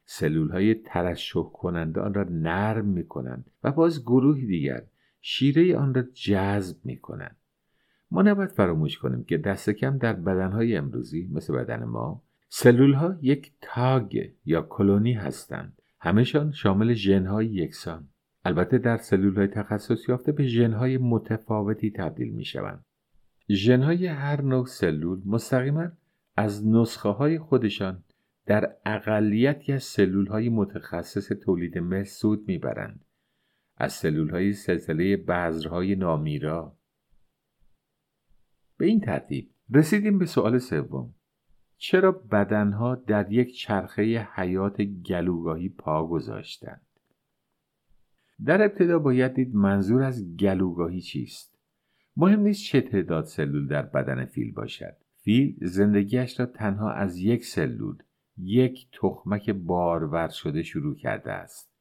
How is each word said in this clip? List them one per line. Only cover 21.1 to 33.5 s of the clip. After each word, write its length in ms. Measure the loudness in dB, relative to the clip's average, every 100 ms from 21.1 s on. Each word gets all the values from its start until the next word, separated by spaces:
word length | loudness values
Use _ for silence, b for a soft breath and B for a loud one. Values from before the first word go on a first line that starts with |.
| 0 0 -4 -2 -2 -2 -2 -4
تبدیل 420 | -4 -6 -6 -8
می‌شوند. 520 | -6 -8 -8 -10 -12 _ _ _ _ _ _ -2
ژن‌های 560 | 0 4 4 4 0 -2
هر 360 | -4 -4 -2
نوع 240 | 0 0 -2
سلول 560 | -2 -2 0 -4 -4 -2
مستقیماً 640 | -4 0 -2 0 -2 -4 -10 _ _ _ -2
از 300 | -2 0 2
نسخه‌های 720 | 4 4 0 -2 0 0 0
خودشان 640 | 0 2 2 -2 -6 -8 -14 _ _ _ 0
در 260 | 2 0 -4 -6
اقلیتی 880 | -4 0 2 2 4 2 2 -2
از 100 | -4
سلول‌های 640 | -2 2 4 4 0 0 0
متخصص 800 | 0 0 -4 -8 -8 -6 -6 -6
تولید 500 | -4 0 0 0 -4
مثل 320 | -2 -4 -4
سود 380 | -2 0 0 -2
می‌برند. 560 | -4 -4 -6 -10 -14 _ _ _ _ _